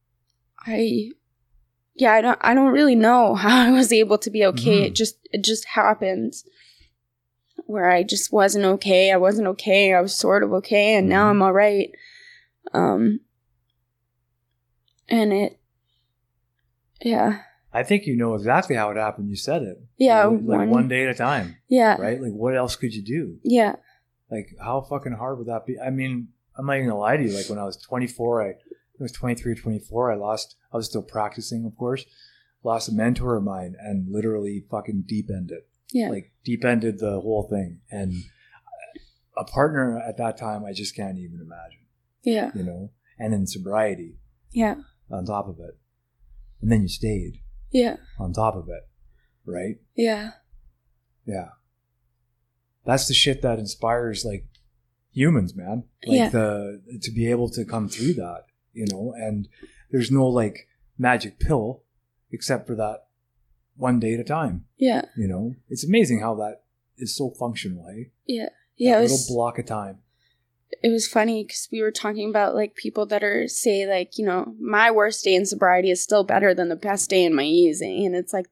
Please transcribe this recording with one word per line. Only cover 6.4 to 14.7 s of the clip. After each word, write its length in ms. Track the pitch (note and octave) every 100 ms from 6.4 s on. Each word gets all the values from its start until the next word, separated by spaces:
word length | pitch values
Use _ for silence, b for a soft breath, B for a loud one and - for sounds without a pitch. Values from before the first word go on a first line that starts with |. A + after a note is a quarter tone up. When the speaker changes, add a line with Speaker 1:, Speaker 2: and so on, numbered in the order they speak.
| - b b b b _ _ _ _ _ _ - -
Speaker 1:
where 240 | G#3 F3+
I 140 | F3+
just 280 | G3 G3 -
wasn't 340 | G#3 G3 G3+ F#3+
okay. 460 | G3 G3+ F#3 F#3+
I 60 | F#3
wasn't 300 | F#3 G#3 F#3+
okay. 440 | G3 G#3+ G3 G3
I 80 | F3+
was 140 | F#3+ -
sort 280 | G3 G3+
of 100 | G#3
okay, 420 | F#3+ - G#3 G#3+ G#3+
and 140 | F#3+
now 140 | G3 G#3
Speaker 2:
Mm-hmm. 40 |
Speaker 1:
I'm 120 | G3+
all 120 | F#3+
right. 380 | F#3+ G#3 G3+ - B B B B B B _ -
Um, 460 | - F3 F#2 G#3+ G#3+ - _ _ _ _ _ _ _ _ _ _ _ _ _ _